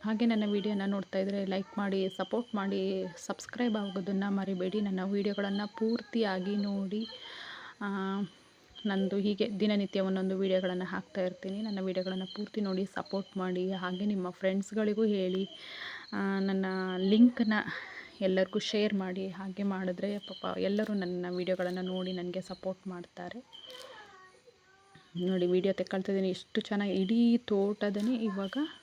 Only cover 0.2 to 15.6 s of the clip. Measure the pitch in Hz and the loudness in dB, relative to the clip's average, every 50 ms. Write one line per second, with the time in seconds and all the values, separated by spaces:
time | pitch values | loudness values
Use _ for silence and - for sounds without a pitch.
0.2 | 247 233 233 214 214 208 208 208 190 214 208 202 196 196 202 196 190 - - 196 | 4 4 4 4 2 2 2 2 2 2 0 0 0 0 0 -2 -2 -2 -2 -2
1.2 | 190 196 196 202 196 190 190 190 196 - - - 208 196 190 196 190 185 185 - | 0 0 0 -2 -2 0 0 -2 -2 -4 -4 -4 -2 0 0 0 0 -2 -2 -2
2.2 | 190 - - 220 240 - - 208 190 196 196 196 190 190 196 190 185 185 165 - | -4 -2 -2 -4 -4 -2 -4 -4 -2 0 -2 0 0 0 0 -2 -4 -6 -8 -12
3.2 | - - 202 - - - - 220 247 240 214 214 202 202 185 196 185 190 202 196 | -8 -8 -8 -8 -8 -14 -4 -2 0 0 0 0 -2 -2 -4 -4 -4 -2 0 0
4.2 | 196 202 196 196 190 190 196 180 180 190 180 214 208 202 190 185 185 196 202 202 | 0 0 0 0 0 -2 -2 -2 -2 -2 0 0 0 0 0 -2 -2 0 0 0
5.2 | 202 208 202 - 202 196 196 202 208 208 - - 220 220 226 240 - - - 233 | 0 0 0 0 -2 -2 -2 -2 -4 -4 -4 -2 0 0 0 0 -4 -2 0 0
6.2 | 226 202 185 185 180 190 208 208 202 202 202 202 196 185 190 214 226 - 480 508 | 2 2 0 0 0 0 0 0 0 0 0 -2 -2 -2 -2 -4 -4 -6 -10 -16
7.2 | - - - - - - - - - - - - 208 202 196 196 190 190 190 196 | -16 -16 -14 -14 -14 -14 -14 -14 -14 -16 -12 -8 -6 -4 -2 -2 -2 0 0 -2
8.2 | 202 170 - - - - - - - - - - - 214 196 190 196 190 196 202 | -2 -4 -6 -14 -20 -20 -20 -20 -20 -20 -20 -6 -2 0 2 2 2 2 2 2
9.2 | 190 208 208 190 214 - 208 190 208 214 208 202 202 190 - 196 190 190 190 190 | 2 2 2 2 0 0 2 2 2 4 4 4 2 2 0 0 2 2 2 0
10.2 | 190 190 190 190 196 190 185 185 185 185 180 180 180 180 190 190 185 - - 202 | 0 0 0 2 2 4 4 4 2 2 0 -2 -2 -2 -4 -6 -6 -6 -4 -2
11.2 | 185 185 180 - - 190 190 202 220 220 208 196 190 190 180 185 185 185 185 185 | -2 -2 -4 -6 -8 -6 -6 -4 -4 -4 -4 -2 -2 -2 -2 -2 -2 -2 -2 -4
12.2 | 190 190 - - 208 202 - 220 208 196 190 185 196 190 - 190 - - - 190 | -4 -6 -6 -8 -8 -4 -2 -2 -2 0 0 0 -2 -2 -4 -6 -6 -4 -4 -4
13.2 | 196 - - 190 185 185 180 180 180 185 190 180 180 180 185 180 202 208 208 190 | -4 -4 -4 -4 -2 0 0 0 0 0 -2 -2 -2 -2 -2 0 0 0 0 2
14.2 | 180 180 180 - - 190 190 196 196 - 208 214 214 208 208 202 226 214 208 196 | 0 -2 -4 2 2 2 2 2 0 0 -2 0 2 2 2 4 4 4 4 4
15.2 | 185 185 185 185 196 - - - | 2 2 2 0 0 -2 -6 -16